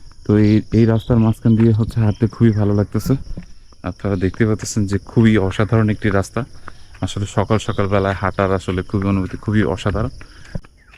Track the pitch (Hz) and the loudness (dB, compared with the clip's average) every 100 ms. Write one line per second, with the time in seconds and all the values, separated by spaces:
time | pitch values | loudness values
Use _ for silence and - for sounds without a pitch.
0 | - - - 104 104 107 - 110 113 113 | -20 -12 0 4 6 4 2 2 4 2
1 | - 117 113 - 120 110 117 110 110 117 | 2 2 2 2 2 4 4 4 0 0
2 | 107 - 113 - 117 104 104 104 98 110 | 0 0 -2 2 2 2 2 2 0 -2
3 | - 135 - - - - - - 90 - | -2 -2 -4 -10 -12 -20 -20 -12 -12 -6
4 | 98 95 92 - 110 107 - 110 98 98 | -4 0 -2 0 0 0 -4 -4 -2 -4
5 | - 120 113 107 95 - 104 113 107 104 | -2 2 4 4 0 0 0 2 2 0
6 | 107 98 - 113 127 - - - - - | 0 0 -2 -6 -8 -12 -16 -16 -20 -8
7 | - 98 104 113 95 107 - 101 98 101 | -8 -6 -4 -4 0 -2 -2 -4 0 0
8 | 95 92 95 - 95 95 - 90 92 101 | 0 -2 -4 -2 -2 -2 -2 -6 -4 -2
9 | 98 98 90 - - 107 71 87 104 98 | 0 -2 -4 -6 -2 0 0 -2 -4 -2
10 | 120 - - - - - - _ _ | -6 -8 -20 -20 -14 -14 -14 _ _